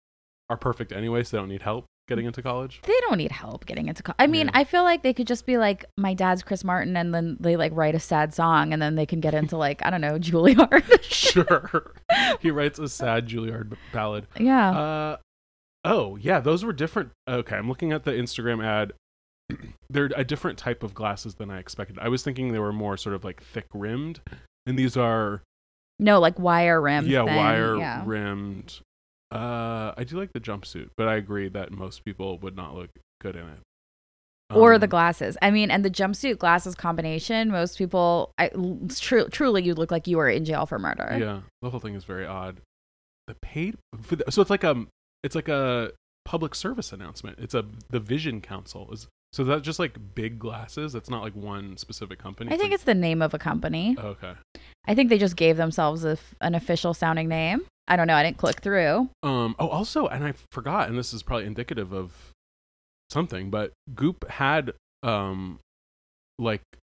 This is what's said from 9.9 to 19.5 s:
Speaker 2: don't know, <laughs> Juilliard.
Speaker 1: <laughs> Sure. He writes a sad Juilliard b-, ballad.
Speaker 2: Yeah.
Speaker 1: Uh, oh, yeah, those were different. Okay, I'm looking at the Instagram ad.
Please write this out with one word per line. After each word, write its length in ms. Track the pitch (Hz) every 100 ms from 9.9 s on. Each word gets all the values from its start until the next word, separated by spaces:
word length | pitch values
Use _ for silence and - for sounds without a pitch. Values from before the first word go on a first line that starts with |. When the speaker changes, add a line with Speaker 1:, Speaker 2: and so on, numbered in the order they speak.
Speaker 2:
don't 100 | 180
know, 160 | 147 156
<laughs> 20 |
Juilliard. 840 | 170 165 180 233 - 359 - 480
Speaker 1:
<laughs> 0 |
Sure. 920 | - - 539 - - - - 165 - - - 762 762 554
He 120 | 165
writes 260 | 147 147 147
a 100 | 147
sad 400 | - 123 117 117
Juilliard 420 | 113 113 110 107
b-, 60 | 107 -
ballad. 360 | 113 107 104 - -
Speaker 2:
Yeah. 320 | 240 262 196
Speaker 1:
Uh, 460 | 151 151 156 151 - _ _ _ _ _ _
oh, 320 | 160 208 104 101
yeah, 220 | 127 175
those 260 | 127 175
were 80 | 226
different. 380 | 143 160 208 135 - -
Okay, 280 | 123 - 104
I'm 120 | 110
looking 240 | - 165
at 120 | 151
the 80 | 143
Instagram 520 | 120 120 - 117 113
ad. 280 | 110 107 104 - _ _ _ _ -